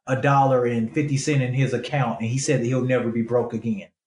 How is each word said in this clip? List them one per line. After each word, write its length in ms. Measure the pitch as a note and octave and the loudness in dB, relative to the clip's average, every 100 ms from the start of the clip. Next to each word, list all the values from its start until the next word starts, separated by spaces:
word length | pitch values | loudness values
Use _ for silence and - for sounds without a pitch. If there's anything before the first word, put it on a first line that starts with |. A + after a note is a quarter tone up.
| - | -4
a 120 | B2 | 0
dollar 460 | C#3+ C#3 C3+ B2+ A#2+ | 2 4 4 4 2
and 260 | A#2 A2+ | 0 -2
fifty 240 | D#3 C#3+ C3+ | -2 -2 -2
cent 260 | D3+ C#3 | 0 0
in 120 | B2+ | 0
his 180 | B2+ B2+ | 0 0
account, 480 | A#2+ - C#3+ A#2+ A2+ | 0 -4 -2 -2 -2
and 80 | A2+ | -4
he 100 | C3 | -2
said 220 | D3+ C3 | 0 0
that 60 | A#2 | 0
he'll 180 | B2+ | 0
never 260 | B2+ B2+ A2+ | 0 0 0
be 120 | A#2 | -2
broke 320 | A2+ A#2+ A#2 | 0 0 0
again, 340 | A2+ A#2 G2+ E2+ _ | -4 -4 -4 -8 _